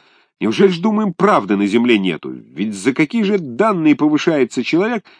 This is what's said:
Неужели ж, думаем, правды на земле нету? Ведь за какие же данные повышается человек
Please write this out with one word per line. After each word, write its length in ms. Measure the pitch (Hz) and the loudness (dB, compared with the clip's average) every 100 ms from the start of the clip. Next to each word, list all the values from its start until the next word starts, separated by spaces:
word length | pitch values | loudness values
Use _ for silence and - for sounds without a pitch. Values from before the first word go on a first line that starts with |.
| _ _ _ _ | _ _ _ _
Неужели 320 | 101 113 196 | -4 2 2
ж, 80 | 170 | 4
думаем, 360 | 214 208 208 | 0 0 -2
правды 420 | - 202 165 101 98 | 0 2 2 0 0
на 100 | 101 | 2
земле 320 | 117 120 107 | 2 2 2
нету? 320 | 92 78 65 | 0 -4 -8
Ведь 440 | 64 55 80 220 | -14 -16 -8 -6
за 180 | 202 110 | -2 -2
какие 300 | - 151 233 | 0 -2 0
же 160 | 196 202 | 0 -2
данные 560 | 143 117 220 185 156 | -4 -2 0 2 2
повышается 680 | 135 151 151 175 151 123 135 | 2 2 2 0 0 0 -2
человек 400 | 117 160 214 226 - | -2 0 0 -4 -8